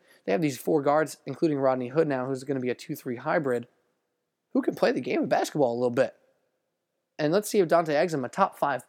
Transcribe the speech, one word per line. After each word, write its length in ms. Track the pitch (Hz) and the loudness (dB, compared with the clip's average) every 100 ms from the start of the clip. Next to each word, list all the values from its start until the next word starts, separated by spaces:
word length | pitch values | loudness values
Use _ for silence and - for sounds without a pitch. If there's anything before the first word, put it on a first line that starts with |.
| _ _ - | _ _ -2
They 60 | |
have 100 | 196 | 0
these 180 | 151 123 | 0 -2
four 240 | - 160 | 0 0
guards, 340 | 143 151 147 - - | 2 2 0 -6 -12
including 320 | 135 165 143 | -2 0 2
Rodney 300 | 135 131 123 | 2 0 -2
Hood 200 | 143 156 | 0 0
now, 200 | 131 131 | 0 -2
who's 160 | 131 | -6
gonna 160 | 135 135 | -4 -4
be 100 | 123 | -2
a 60 | 120 | -4
two 200 | - 147 | -6 -10
three 200 | 135 120 | -8 -8
hybrid, 520 | 143 175 139 120 123 _ _ _ _ _ _ _ _ | -2 0 0 -2 -4 _ _ _ _ _ _ _ _
who 80 | 262 | -2
can 140 | 269 - | -2 2
play 160 | - | 2
the 100 | 254 | 2
game 220 | 127 330 | -2 -2
of 60 | 269 | 0
basketball 440 | - - 156 127 | 0 0 2 0
a 60 | 120 | 2
little 100 | 123 | 0
bit. 260 | 120 117 - _ _ _ _ _ _ _ _ _ - | 2 0 -2 _ _ _ _ _ _ _ _ _ -4
And 160 | 151 | 0
let's 160 | 185 208 | 0 0
see 100 | 214 | 2
if 80 | 165 | 4
Dante 260 | 170 160 | 4 2
Exum, 320 | 147 175 156 123 | 0 0 -2 -2
a 40 | |
top 280 | - 196 - | 0 0 0
five 260 | 143 131 | -2 -2